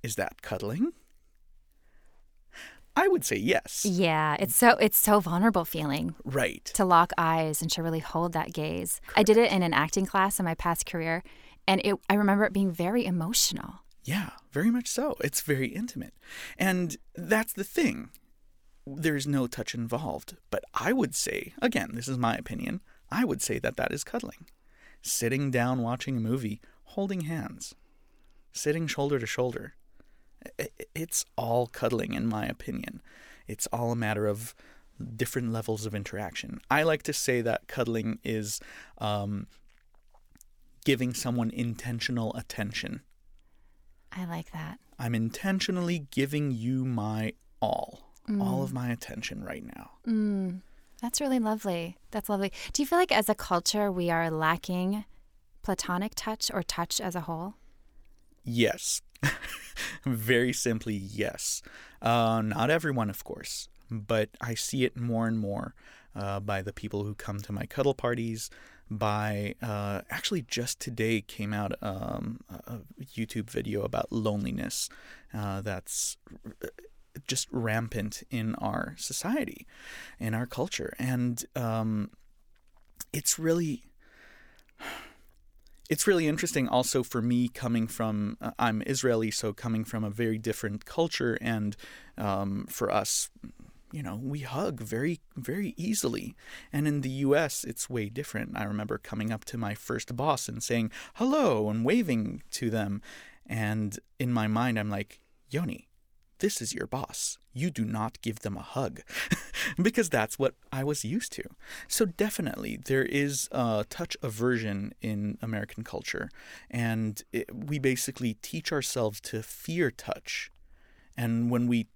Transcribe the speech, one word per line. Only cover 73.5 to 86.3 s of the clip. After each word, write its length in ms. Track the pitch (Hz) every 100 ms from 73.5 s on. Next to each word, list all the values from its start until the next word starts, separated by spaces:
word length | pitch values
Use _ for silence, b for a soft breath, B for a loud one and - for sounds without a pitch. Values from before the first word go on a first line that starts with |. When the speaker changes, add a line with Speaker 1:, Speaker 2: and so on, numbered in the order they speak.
Speaker 1:
video 320 | - 120 101
about 280 | 110 117 -
loneliness, 800 | 113 107 104 80 - - - - B B B B
uh, 260 | 107 101 98
that's 560 | 101 92 - - - - - -
r-, 260 | - - - - - - - - -
just 220 | 127 -
rampant 720 | 127 113 110 113 113 104 - -
in 240 | 123 110
our 400 | - 104 - - -
society, 720 | - 135 185 277 - - - B B B B B
in 140 | 113
our 140 | 110 123
culture. 480 | - 123 - - -
And, 460 | 127 127 123 120 -
um, 560 | 139 117 113 110 107 101 - - - _ _ _ - - - -
it's 260 | 151 - -
really, 460 | 160 165 165 143 - - B B B B B B B B B B B B B _ - - - - -
it's 160 | 156 -
really 220 | 185
interesting 400 | 156